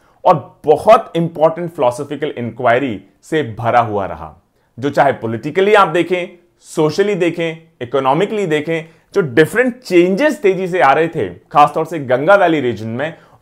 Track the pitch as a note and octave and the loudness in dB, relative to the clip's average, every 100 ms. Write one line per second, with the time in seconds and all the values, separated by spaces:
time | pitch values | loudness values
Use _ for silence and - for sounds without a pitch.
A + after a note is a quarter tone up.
0 | _ _ - D#3+ A#2 _ C#3+ D3 G#3 A3 | _ _ 2 2 0 _ 0 2 6 4
1 | - E3 E3+ E3 D#3+ E3 E3+ D#3+ B2+ A#2+ | 4 -4 -4 0 0 0 -8 -2 -2 -2
2 | C#3+ D3 D3+ - A#2+ A#2+ B2 A#2+ C#3 G2 | -6 -6 -8 -6 -10 -4 0 0 0 -6
3 | - _ - D#3 B2 G#2 A#2 A#2+ A2 G#2 | -12 _ -6 -4 -4 -6 0 2 2 -2
4 | F#2 E2 D#2+ - _ _ _ - C#3 C#3+ | -4 -8 -14 -20 _ _ _ -8 -4 0
5 | C#3 - A2+ A2+ C#3+ F3+ G3 G#3+ F#3 E3+ | 0 0 -4 -6 -6 0 4 4 4 2
6 | E3 F#3 F3+ - _ _ - - D3+ D3+ | -2 -4 -6 -14 _ _ -12 -2 0 0
7 | G3+ G3 E3+ E3 E3 D#3+ _ - A#2+ C#3 | -2 0 -2 -2 -6 -8 _ -14 -4 -2
8 | C3+ D3+ G3+ G#3+ F#3+ D3+ D3+ E3 D#3+ _ | 0 0 0 -2 -2 -2 -2 -6 -8 _
9 | _ - D#3+ A#2 D#3 G#3+ B3+ A#3+ - F3+ | _ -4 -2 2 0 2 -2 -4 0 2
10 | F3+ F#3+ D4+ C4+ G3 F#3 F#3 F3+ C#3 D3 | 2 2 0 0 -2 -2 -2 0 2 2
11 | E3 D#3+ F#2+ F2 _ D3+ D3 D#3+ D#3+ E3 | 0 -2 -6 -8 _ 2 2 2 -4 -6
12 | B2+ B2+ D3+ G3+ F3+ D#3+ B2 G#2+ A2+ A#2 | -2 0 4 4 4 2 -2 -4 -6 -6
13 | D3+ D#3+ _ _ | -8 -10 _ _